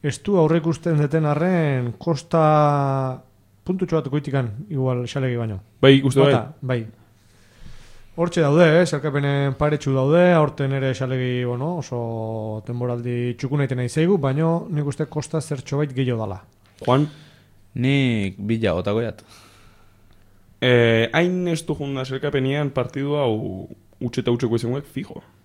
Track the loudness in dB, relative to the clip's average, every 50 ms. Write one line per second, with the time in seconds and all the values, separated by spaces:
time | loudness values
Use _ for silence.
0 | -4 -4 -6 -4 -2 0 4 4 4 4 2 2 2 0 -4 -2 -2 0 2 2
1 | 2 2 0 0 0 0 0 0 0 0 2 2 2 0 0 0 -2 -4 -6 -6
2 | -4 -4 -4 -4 -4 -2 0 2 4 4 6 6 4 4 2 2 0 0 0 -2
3 | -2 -4 -6 -8 -14 _ _ _ _ _ _ _ _ -4 -2 -2 -2 0 0 -2
4 | 0 0 -4 -4 -4 -2 -2 -2 -2 -2 -6 -10 -10 -6 -4 -2 0 0 0 -2
5 | -4 -6 -4 -4 -2 -2 -2 -2 -4 -4 -6 -8 -12 _ _ _ 8 8 8 8
6 | 6 4 4 6 6 6 4 2 0 -4 -12 -12 -6 -6 -6 -6 -6 -10 -14 _
7 | -20 _ _ _ _ _ _ _ _ _ _ -20 -18 -18 -18 -18 -20 -20 -20 -20
8 | -20 -16 -6 -4 -4 -2 0 0 2 4 6 6 6 6 6 6 4 4 0 -4
9 | -4 -2 -2 -2 0 0 0 0 0 -2 0 0 0 0 0 0 -2 0 0 2
10 | 2 4 4 6 6 6 6 4 4 2 0 -2 -2 -2 -2 -2 -2 -2 -2 -2
11 | -4 -4 -2 -2 -2 -2 -2 -2 -2 -4 -4 -4 -4 -4 -6 -6 -6 -6 -6 -6
12 | -6 -6 -6 -6 -6 -6 -6 -6 -6 -6 -8 -8 -8 -8 -6 -4 -4 -4 -4 -4
13 | -4 -4 -4 -2 -2 -4 -4 -4 -6 -4 -2 -2 0 0 0 -2 -4 -2 0 0
14 | 2 2 2 2 2 0 0 0 0 0 0 -2 -2 -4 -4 -4 -2 -4 -4 -4
15 | -6 -6 -6 -8 -8 -4 -6 -6 -4 -6 -8 -8 -6 -6 -2 -2 -2 -2 -2 -2
16 | 0 0 0 -2 -4 -6 -8 -10 -14 _ _ _ _ _ _ _ 0 2 2 2
17 | 2 0 -4 -18 -20 -20 -20 _ _ _ _ -20 _ _ _ -2 0 2 2 2
18 | 2 2 0 0 -2 -4 -6 -6 -4 -4 -2 0 0 0 0 0 -2 -2 -2 -2
19 | -2 -4 -8 -12 -20 _ -20 -20 -20 -20 _ -20 -20 -20 _ _ -20 _ _ _
20 | _ _ -20 _ _ _ _ _ _ _ _ _ 2 4 4 6 6 6 4 4
21 | 2 2 0 0 0 2 0 -2 -2 -2 -2 -4 -4 -6 -6 -6 -4 -6 -6 -6
22 | -6 -6 -6 -6 -4 -2 -2 0 0 0 0 0 -2 -2 -2 -2 -4 -4 -4 -6
23 | -4 -2 -2 0 0 0 0 -2 -4 -6 -8 -10 -12 -14 -18 _ _ _ _ _
24 | -8 -4 -4 -2 0 0 0 0 0 0 0 -2 -2 -2 -6 -6 -8 -10 -10 -10
25 | -10 -10 -14 -20 -20 _ _ _